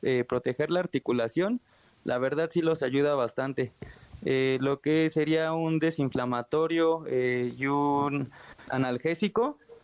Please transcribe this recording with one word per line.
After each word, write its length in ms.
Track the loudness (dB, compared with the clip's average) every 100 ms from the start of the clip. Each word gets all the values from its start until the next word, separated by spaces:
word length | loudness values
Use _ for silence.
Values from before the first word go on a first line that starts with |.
eh, 220 | 0 0 0
proteger 420 | -2 -2 -2 0
la 100 | 0
articulación, 800 | -2 -4 -2 0 0 0 0 -2 -6 _ _ _
la 140 | -4 -2
verdad 300 | 0 -2 -2
sí 100 | 0
los 200 | 2 2
ayuda 300 | 2 2 2 2
bastante. 560 | 0 -2 -4 -4 -6 -8 -18 -18 -20 -6
Eh, 340 | 0 2 2 2
lo 200 | 0 0
que 300 | 2 2 2
sería 420 | 0 2 2 0
un 260 | 0 0 2
desinflamatorio, 1300 | 0 0 -2 -2 -2 -2 -2 0 2 2 2 2 0
eh, 460 | 0 0 0 -2 -2
y 100 | 0
un 640 | 2 2 2 0 -2 -6 -10 -20 -18 -6
analgésico, 880 | -2 0 -2 -2 0 0 0 -2 -4 -16 -20